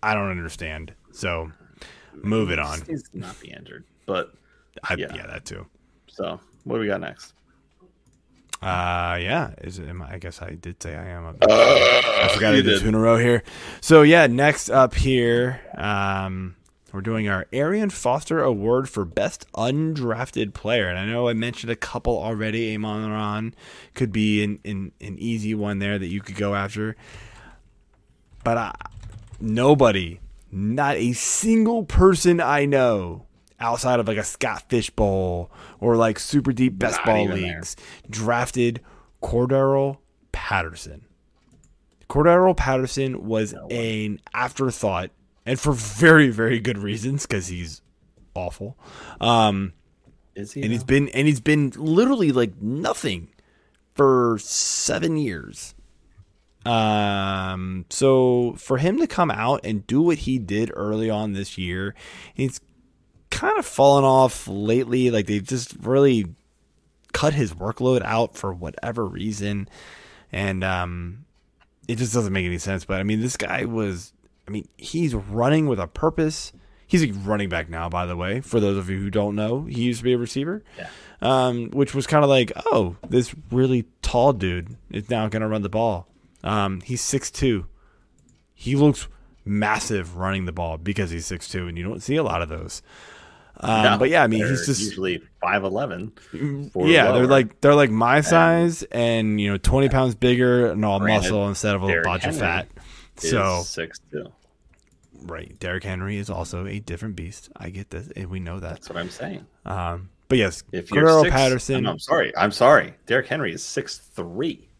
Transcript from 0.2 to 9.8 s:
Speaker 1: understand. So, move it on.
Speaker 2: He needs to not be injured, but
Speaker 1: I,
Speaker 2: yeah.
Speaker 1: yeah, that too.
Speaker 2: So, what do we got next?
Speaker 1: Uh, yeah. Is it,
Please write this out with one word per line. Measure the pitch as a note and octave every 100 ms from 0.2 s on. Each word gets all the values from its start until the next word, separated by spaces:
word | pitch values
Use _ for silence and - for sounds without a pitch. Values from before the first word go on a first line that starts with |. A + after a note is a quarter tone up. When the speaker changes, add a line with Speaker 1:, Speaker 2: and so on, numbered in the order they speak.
| G2
Speaker 1:
understand. | F2+ E2+ - E2 D#2 D#2 - _
So, | - F#2+ E2+ D#2 D#2 _ _ - - -
move | D2 G2+ A2 G2+
it | E2
on. | D2 D#2
Speaker 2:
He | D#2+
needs | D#3+ -
to | F2+
not | - -
be | -
injured, | - - - - _ -
but | F#2 - _ _ _ _ -
Speaker 1:
I, | - F#2
Speaker 2:
yeah. | - -
Speaker 1:
yeah, | -
that | - -
too. | G1+ - _ _ _ _
Speaker 2:
So, | - F2 E2 _ _ -
what | A#2+
do |
we | G#2+
got | F#2+
next? | E2+ - - _ _ _ _ _ _ _ _ _ _ _ _ -
Speaker 1:
Uh, | G2 F2+ F2+ F2 F2 F2
yeah. | F2 C#3+ D3+ -
Is | -
it, | F#2+